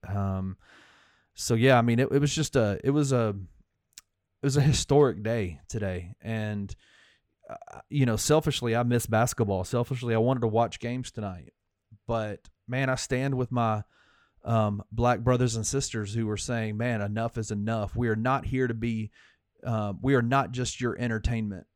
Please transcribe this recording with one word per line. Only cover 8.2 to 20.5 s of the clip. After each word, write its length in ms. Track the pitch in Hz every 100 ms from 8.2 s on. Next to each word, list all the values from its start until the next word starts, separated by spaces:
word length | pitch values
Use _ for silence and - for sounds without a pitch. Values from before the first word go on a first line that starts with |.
| - 151 151 139 120 113
I 60 |
miss 240 | 120 123 -
basketball. 580 | 110 117 - 107 95
Selfishly, 500 | 90 123 120 127 120
I 40 | 110
wanted 220 | 117 131
to 60 | 113
watch 320 | 110 117 -
games 320 | 120 127 127
tonight. 420 | - 101 90 62 _ _ _ _ 107 -
But 420 | 117 107 101 - _ -
man, 220 | 127 135
I 60 | 127
stand 380 | - 127 135
with 160 | 131 123
my, 320 | 123 117 107 - _ _ _ _ _
um, 400 | - 113 107 101 -
black 280 | 113 120 117
brothers 360 | 117 127 123 113
and 100 | 107
sisters 480 | 135 131 113 104
who 120 | 110 110
were 100 | 104
saying, 400 | - 120 110 107
"Man, 240 | 120 113
enough 360 | 101 104 117 -
is 120 | 107
enough. 460 | 104 104 113 101 117
We 120 | 120
are 60 |
not 300 | 110 120 135
here 240 | - 131 127
to 60 |
be, 360 | 117 117 110 107 _ _ _ _ _
uh, 300 | - 113 104 98
we 140 | 131
are 80 | 135
not 300 | 117 135 107